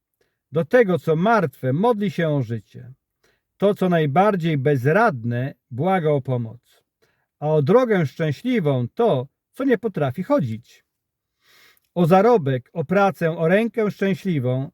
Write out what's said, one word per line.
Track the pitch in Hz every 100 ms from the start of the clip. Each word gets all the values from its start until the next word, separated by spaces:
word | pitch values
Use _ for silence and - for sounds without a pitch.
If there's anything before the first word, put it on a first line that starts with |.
| _ _ _ _ _
Do | 156
tego, | - 254 196 165
co | - 160
martwe, | 208 226 156 - 131
modli | 147 233 214 202
się | - 160
o | 143
życie. | 113 113 - 120 123 - _ _ _ _ _ _
To, | 196
co | 196 185
najbardziej | 170 151 156 196 190 165 147
bezradne, | 139 139 131 185 226 127 117 120 139 - _
błaga | 120 185 190 156
o | 147
pomoc. | 131 123 113 117 _ _ _ _ _ _ _ _
A | 147
o | 156
drogę | 135 233 247 190 147
szczęśliwą | - 156 139 247 240 147 131 120
to, | - 233 135 131 _ _
co | -
nie | 277 226
potrafi | 226 175 139 190
chodzić. | 180 285 120 110 - _ _ _ _ _ _ _ _ _ _ _ _
O | 175 165
zarobek, | 190 220 233 139 131 -
o | 175
pracę, | 143 196 196 - 165 170
o | 160
rękę | 196 233 233 208
szczęśliwą, | - 196 185 196 151 123 127 143